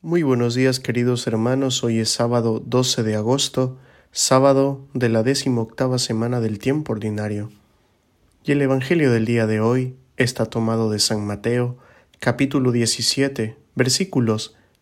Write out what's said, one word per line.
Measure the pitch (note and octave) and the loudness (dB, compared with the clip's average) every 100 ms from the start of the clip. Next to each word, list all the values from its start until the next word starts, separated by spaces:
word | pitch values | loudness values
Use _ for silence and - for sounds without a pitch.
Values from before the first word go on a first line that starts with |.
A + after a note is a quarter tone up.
Muy | E3 F3 | 0 0
buenos | D3 B2 A#2+ A#2+ | 2 2 0 2
días, | C3 B2+ | 0 0
queridos | - A#2+ A#2+ B2 - | -4 -2 0 0 -2
hermanos. | A2 A#2 C3 C3+ B2+ | 0 0 0 0 -2
Hoy | A#2+ A2+ | 0 0
es | A2+ | -2
sábado | - A#2 A#2+ A#2 A2 | 0 0 2 0 -2
doce | - B2+ B2+ - | 0 0 0 0
de | A2 | -2
agosto, | G#2+ G#2+ C3+ - - C3 C3 - - _ | 0 0 0 0 -2 -2 -4 -20 -20 _
sábado | - - C3 C#3 C3+ C#3 C3+ - | -4 2 4 6 4 2 -2 -8
de | C3 B2 | -2 0
la | A2+ | 2
decimoctava | A2+ C#3 - A#2+ A2+ - C3 B2+ | 2 0 0 -2 -2 -2 -2 0
semana | - A2+ A#2 B2 | -2 -2 -2 -2
del | A2+ G#2+ | -2 -2
tiempo | C3 D3+ D3+ | -2 -2 -2
ordinario. | A2 G#2+ G#2+ G#2+ G#2 G#2 - _ _ _ _ _ _ _ _ | -4 -4 -4 -4 -6 -8 -14 _ _ _ _ _ _ _ _
Y | - | -2
el | C#3+ | 0
evangelio | C3+ C3+ B2+ E3+ C#3+ | 2 0 2 2 4
del | A#2 A2 | 2 2
día | A#2+ A2 | 2 2
de | A2 | 2
hoy | A2 B2+ B2+ B2+ _ - | 2 0 -2 -8 _ -2
está | B2 - A2+ | -2 0 -4
tomado | A#2+ A2+ A2+ A2 | -2 0 0 0
de | G#2+ | 0
San | - A2 | 0 -2
Mateo, | G#2 G#2 A#2 A#2+ B2 B2 - - _ _ | -4 -4 -2 0 -2 -6 -18 -20 _ _
capítulo | - B2 C#3 D3 B2+ | -4 0 0 0 0
diecisiete, | A#2+ A2+ - A2+ - C#3 C3+ A2 - _ - | 2 0 0 -2 0 -2 -2 -6 -8 _ -2
versículos | C3 - F#3 C3+ A2+ G#2+ - _ _ _ | 0 0 0 0 2 0 -4 _ _ _